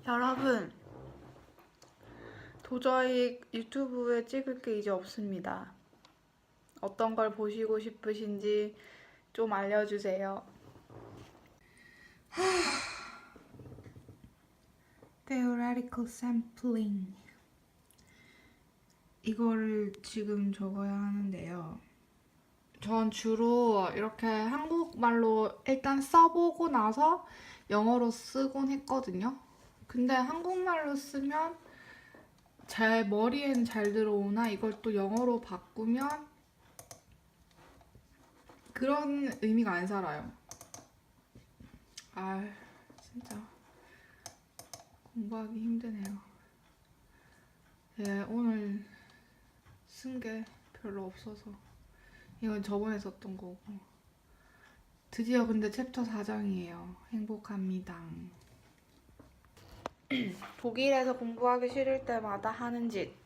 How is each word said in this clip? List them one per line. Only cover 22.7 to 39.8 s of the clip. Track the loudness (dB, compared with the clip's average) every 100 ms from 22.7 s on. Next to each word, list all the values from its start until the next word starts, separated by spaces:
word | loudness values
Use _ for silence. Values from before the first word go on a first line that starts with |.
| -12
전 | 0 2 2
주로 | 0 0 4 6 6 6 6 4 0
이렇게 | -4 0 0
한국말로 | 2 0 0 0 0 0 2 4 6 6 4 2 -2 0
일단 | 2 2 0
써보고 | 8 10 10 8 4 4 2
나서 | 4 2 6 6 4 -2 -18 -18 -20 0
영어로 | 4 4 4 4
쓰곤 | 0 -6 -2 0 0 0
했거든요. | -2 0 -2 0 -2 -2 -4 -14 -20 -20 -20 -6
근데 | 0 4
한국말로 | 4 2 -2 -2 0 0 0 0 -4
쓰면 | -4 -4 -2 0 -2 -4 -16 -20 -20 -20 -20 -20 -20 -20 _ -20 -10
제 | 0 4 4
머리엔 | 4 2 2 2 2 2 2
잘 | 2 2
들어오나 | 2 2 2 2 0 0
이걸 | 0 -2 -2
또 | -2 0
영어로 | 0 2 2 0
바꾸면 | -4 -12 -10 -6 -2 0 0 -4 -10 -20 _ _ _ -20 -20 -20 _ -20 _ _ _ -20 -20 -20 -20 -20 _ _ -20 _ -20 -20 -16
그런 | -2 2 2 2 -2 -2 0
의미가 | 4 4 4
안 | 0